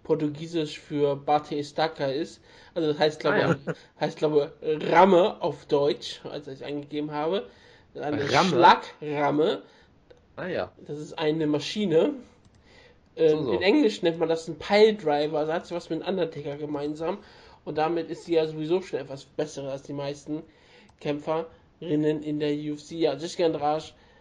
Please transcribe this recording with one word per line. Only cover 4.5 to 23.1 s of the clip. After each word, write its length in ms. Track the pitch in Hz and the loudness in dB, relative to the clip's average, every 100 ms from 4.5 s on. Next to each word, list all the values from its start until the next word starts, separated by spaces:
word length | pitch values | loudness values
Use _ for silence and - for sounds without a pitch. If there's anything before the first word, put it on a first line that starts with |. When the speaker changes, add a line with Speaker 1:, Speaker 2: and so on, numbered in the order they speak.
| - | -4
Speaker 1:
ich, 280 | 156 156 - | -4 -2 4
Ramme 520 | 165 190 175 208 - | 8 8 8 6 0
auf 240 | 170 143 - | -6 -6 0
Deutsch, 560 | 147 143 180 - - | 2 2 0 -8 -12
als 240 | - 147 147 | -10 -10 -10
ich 160 | 135 | -12
eingegeben 480 | 131 147 143 147 151 | -8 -8 -6 -6 -4
habe. 380 | 147 156 196 240 - - - _ - | -4 -2 -2 -6 -16 -20 -20 _ -10
Eine 360 | 139 143 139 | -4 -2 2
Speaker 2:
Ramme? 180 | 139 185 | 4 4
Speaker 1:
Schlagramme. 1120 | 143 190 240 - - 151 147 143 147 165 - - _ _ _ _ - _ - | 8 8 8 2 -12 -6 -2 0 2 2 0 -8 _ _ _ _ -20 _ -12
Speaker 2:
Ah, 100 | 175 | -6
ja. 240 | 131 92 - 175 | -4 -6 -10 -14
Speaker 1:
Das 120 | 151 | -12
ist 200 | 160 - | -12 -2
eine 280 | 156 160 151 | -2 0 0
Maschine. 640 | 147 143 214 202 156 220 269 - _ _ _ _ - - _ _ - | 0 -2 -4 2 4 2 -2 -12 _ _ _ _ -20 -20 _ _ 2
Ähm, 220 | 160 156 | 2 4
Speaker 2:
So, 40 | |
so. 80 | 131 | 2
Speaker 1:
in 100 | 101 | 2
Englisch 400 | 185 302 226 - | 4 4 4 2
nennt 160 | 170 165 | -2 0
man 100 | 160 | -2
das 180 | 165 170 | -2 -4
ein 100 | 151 | -12
Piledriver, 840 | - 208 220 208 156 147 151 156 | 0 6 6 4 0 0 0 -2
also 120 | 156 | -2
hat 160 | 170 - | -4 -6
sie 80 | 170 | -10
was 140 | - | -6
mit 120 | 165 | -6
einem 160 | 180 190 | -4 -2
Undertaker 380 | 160 147 143 143 | -4 -4 -10 -8
gemeinsam. 600 | 151 143 147 151 165 202 - - - - - | -6 -6 -6 -6 -6 -6 -12 -20 -20 -16 -8
Und 120 | 151 | -2
damit 320 | 156 165 160 | 0 -2 -4
ist 140 | - | -10
sie 100 | - | 0
ja 140 | 165 156 | 0 0
sowieso 340 | 156 156 180 | -4 -2 -2
schon 180 | 185 131 | -2 -8
etwas 260 | 135 139 - | -8 -14 -12
bessere 440 | - 151 - 139 | -8 -8 -8 -8
als 140 | 139 | -10
die 100 | 139 | -10
meisten 480 | 143 143 143 - 151 - _ _ - - _ | -8 -6 -8 -8 -10 -10 _ _ -20 -20 _
Kämpferinnen 1200 | 151 147 160 160 165 - _ _ 165 151 151 156 | -6 -4 -2 -4 -4 -14 _ _ -2 0 2 0
in 160 | 151 151 | -4 -4
der 140 | 151 | -2
U 200 | 147 151 | -2 -6
F 100 | 147 | -10
C. 120 | - 165 | -10 -2
Ja, 180 | 156 | -2